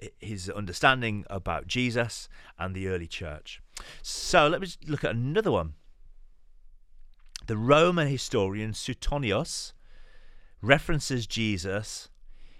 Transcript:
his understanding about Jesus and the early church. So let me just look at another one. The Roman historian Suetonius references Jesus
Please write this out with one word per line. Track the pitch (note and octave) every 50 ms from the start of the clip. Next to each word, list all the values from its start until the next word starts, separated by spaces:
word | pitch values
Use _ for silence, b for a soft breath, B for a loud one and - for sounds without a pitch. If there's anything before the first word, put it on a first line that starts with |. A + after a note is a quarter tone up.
| - - - _
his | - G#2 A2 F#2+ F2+ G2
understanding | - G#2 G#2 F2 F2 - - C#3 C3 B2+ A#2+ A2+ G#2 G#2 - -
about | - F#2+ F2+ - E2 D#2 D2+ F#2
Jesus | - B2 B2+ B2 A2+ A#2+ A#2+ A2+ - - - B B B B B B -
and | E2+ F#2 F#2
the | F#2+ F#2+ F#2
early | F#2 F2 E2+ D#2+
church. | - - F#2 D#2 D2+ D2+ - - - - - B B B B B B B
So | B - - - - - - F3 D3+ D3
let | E3+ D3
me | G3 F3
just | - - - D#3
look | D3 - -
at | -
another | G#2 A#2 A#2+ C3+ D#3 G#3+ A3 F#3
one. | A#2+ F#2 D#2+ D#2 C#2+ - - - - - - - - - - - - - - - - - - - - - - - - - - - - - - - - - -
The | - A2+ G#2
Roman | A2+ B2 C#3+ D3+ E3 F3+ F3+ F3 D3+ C#3
historian | C#3 B2 - - - A2+ G2 F#2+ G2 G#2+ G#2+ A2 G#2+
Suetonius | - - - A#2+ - - - D3 C#3+ C3+ G#2+ F#2+ A2 D#3 - - - - - - b b b b b b b b b b b b b b b b b
references | - A2 C#3 C#3 - - - D3 - - C3+ B2 A2 -
Jesus | - A2+ A2+ G#2+ G#2 F2+ E2+ G2 F#2+ G#2 G#2+ - - - - - - - b b b b b b b b